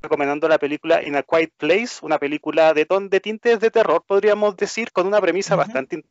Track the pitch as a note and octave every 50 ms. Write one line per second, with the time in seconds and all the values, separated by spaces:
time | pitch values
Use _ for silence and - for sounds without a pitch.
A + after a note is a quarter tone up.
0 | - D3+ D#3 D3 C#3+ C#3 D3 D3+ D#3+ D#3+ D#3 D3+ D3 C#3 D3+ D3 - D#3+ E3 E3
1 | - D3+ C#3+ C#3+ - - - E3 D#3+ D#3+ _ _ D3+ D3+ F3 F#3+ A#3+ B3 - -
2 | - D#3 D#3 D3 D3 C#3+ D3+ D3+ - D#3 D3 D#3+ D#3+ D#3+ D#3 D3+ D#3 - F3+ G3
3 | G3 F#3+ F#3+ F#3+ - G#3 A3 A3 - A#3+ A#3 G3+ A3 A3+ - A3+ G#3+ E3 D#3 E3+
4 | - _ G3 G3 G3 G#3+ G#3 G#3 G#3 G#3 G3 - G3+ G3 - A3 A#3 - _ F#3+
5 | F3+ G3 G#3 G#3 F#3+ F3+ E3 F#3+ F#3+ - G3+ F3 D3 G3+ A#3 C3+ C3+ - F3+ D#3+
6 | - _